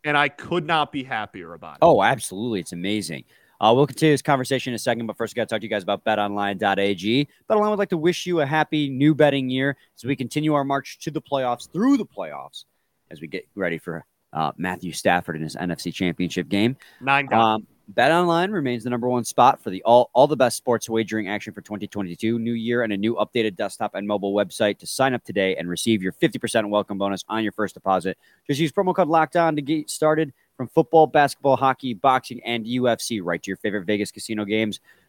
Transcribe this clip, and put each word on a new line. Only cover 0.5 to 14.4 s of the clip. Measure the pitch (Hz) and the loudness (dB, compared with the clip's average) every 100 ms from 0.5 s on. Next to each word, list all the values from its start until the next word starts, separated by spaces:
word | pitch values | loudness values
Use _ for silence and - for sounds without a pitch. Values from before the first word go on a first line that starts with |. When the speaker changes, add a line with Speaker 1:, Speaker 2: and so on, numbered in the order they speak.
| 175 | -4
Speaker 1:
not | 156 160 143 | 0 0 0
be | 143 | -6
happier | 131 117 104 98 82 | -6 -6 -8 -12 -16
about | 87 82 | -16 -18
it. | 73 | 2
Speaker 2:
Oh, | 170 120 | 6 6
absolutely. | 101 135 - 92 120 101 | 4 2 -4 -6 -4 -4
It's | 82 | -6
amazing. | 87 92 107 87 71 - _ _ - | -6 -4 -4 -4 -10 -14 _ _ 2
Uh, | 107 | 4
we'll | 123 143 | 6 4
continue | - 160 | 2 2
this | 139 | 4
conversation | - 139 123 131 - | 2 0 0 -2 -2
in | 117 | -4
a | |
second, | 127 117 113 | -2 -2 -4
but | 101 | -6
first, | 113 | -6
I | 120 | -4
gotta | 110 | -4
talk | 110 | -4
to | 101 | -4
you | |
guys | 104 | -4
about | 92 98 | -2 -2
bet | - 107 | 0 0
online | 101 101 101 98 | 0 -2 -4 -2
dot | 101 98 | 0 2
A | 101 | 0
G. | 92 101 127 143 _ - | -2 0 0 -2 _ 0
BetOnline | 220 214 | 2 2
would | 208 | 0
like | 196 | -2
to | 170 | 0
wish | 165 175 | 0 -2
you | 180 170 | -2 0
a | 135 | 2
happy | 156 151 151 143 | 2 2 0 -2
new | 131 151 147 | 2 4 6
betting | 147 139 131 | 4 4 0
year | 131 139 139 _ - | 0 0 -2 _ -10
as | |
we | 120 | -6
continue | 135 123 151 156 | -4 -4 -2 0
our | 147 | 0
march | 139 139 - - | 0 -2 -6 -12
to | - | -10
the | 147 | -8
playoffs, | - 135 127 120 - | -4 -2 -2 -4 -6
through | 170 247 277 | -2 2 2
the | 220 | -2
playoffs, | - 82 69 69 - - _ _ _ _ | -10 -10 -10 -14 -18 -20 _ _ _ _
as | 78 | -16
we | 78 | -12
get | 92 - 101 | -12 -12 -6
ready | 90 82 | -4 -4
for, | - 80 - _ _ | -8 -12 -12 _ _
uh, | 76 | -4